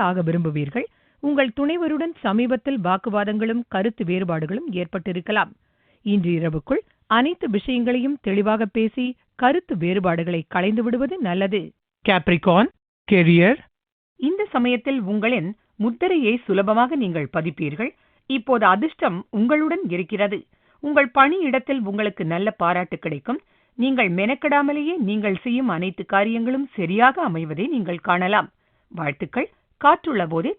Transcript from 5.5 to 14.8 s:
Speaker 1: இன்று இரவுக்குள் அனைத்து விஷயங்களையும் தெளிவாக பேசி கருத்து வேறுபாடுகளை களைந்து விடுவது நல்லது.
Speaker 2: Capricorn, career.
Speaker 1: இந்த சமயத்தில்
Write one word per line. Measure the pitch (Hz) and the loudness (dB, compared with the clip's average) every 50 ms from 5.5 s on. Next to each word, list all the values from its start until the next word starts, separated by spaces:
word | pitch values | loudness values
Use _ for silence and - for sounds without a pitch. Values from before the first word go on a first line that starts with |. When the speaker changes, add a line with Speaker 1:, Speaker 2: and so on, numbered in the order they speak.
| - _ _ _ _ _ _ _ _ _ - | -6 _ _ _ _ _ _ _ _ _ -2
Speaker 1:
இன்று | 208 202 202 170 175 | 0 0 2 2 0
இரவுக்குள் | 170 160 165 165 156 156 - - 269 427 - _ _ _ _ - | 0 0 0 -2 -4 -4 -4 -4 -4 -4 -4 _ _ _ _ 0
அனைத்து | 220 233 254 311 349 - - 262 | 0 2 2 0 -2 -4 -4 -2
விஷயங்களையும் | 196 208 - - 254 240 240 247 247 254 240 277 294 - | -2 -2 -2 -2 -2 0 0 0 0 0 -2 -2 -4 -4
தெளிவாக | - 208 190 208 202 208 220 214 226 | -4 -2 0 0 2 0 0 0 -2
பேசி | 202 - 226 220 220 - 262 247 254 247 - _ _ _ | -2 0 0 -2 0 -2 -4 -4 -4 -6 -10 _ _ _
கருத்து | - 262 254 302 359 - - 240 | 0 2 2 2 2 -2 -4 -4
வேறுபாடுகளை | 175 165 175 185 202 185 180 170 170 170 180 175 165 156 | -2 0 0 0 0 0 0 0 0 -2 -2 -4 -4 -4
களைந்து | - - 180 180 202 214 233 226 | -4 -2 -2 0 0 0 0 0
விடுவது | 240 233 240 269 269 370 381 | 0 0 -2 -2 -4 -4 -4
நல்லது. | 254 180 175 190 196 196 202 202 160 156 - _ _ _ _ _ - | -4 -2 0 -2 -2 -2 -2 -4 -6 -8 -12 _ _ _ _ _ 0
Speaker 2:
Capricorn, | - 190 180 - 185 175 165 - 190 170 185 233 359 - _ _ _ _ _ _ | 0 0 2 2 2 0 2 4 4 6 6 4 2 0 _ _ _ _ _ _
career. | - 208 185 170 165 170 170 170 202 277 - - _ _ _ _ _ _ _ _ _ _ - | 4 4 6 8 8 8 8 8 6 4 2 -4 _ _ _ _ _ _ _ _ _ _ -4
Speaker 1:
இந்த | 254 285 370 403 415 403 | -2 0 0 0 -2 -2
சமயத்தில் | - 262 240 247 247 240 | 0 0 2 2 0 0